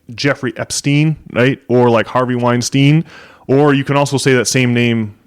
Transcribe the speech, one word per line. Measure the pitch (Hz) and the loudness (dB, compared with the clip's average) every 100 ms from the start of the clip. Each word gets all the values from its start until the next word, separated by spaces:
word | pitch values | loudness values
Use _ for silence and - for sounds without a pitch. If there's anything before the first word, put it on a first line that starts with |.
| - | -20
Jeffrey | 113 143 139 123 110 | -6 -4 -4 -6 -8
Epstein, | 117 - 143 143 156 151 - | -8 -6 -2 0 0 -4 -6
right? | - 127 135 - | 0 0 -2 -2
Or | 123 120 | 2 4
like | 117 107 | 2 0
Harvey | 127 123 123 | -2 -2 -2
Weinstein. | 120 120 120 139 139 151 170 - - - - | 0 -2 -2 0 2 2 0 -10 -20 -18 -2
Or | 135 147 | 2 4
you | 139 | 2
can | 135 143 | 0 -2
also | 143 139 | 0 -2
say | 143 | 0
that | 131 107 | 0 0
same | 135 123 | 0 0
name | 120 120 117 107 104 | 0 0 0 -4 -10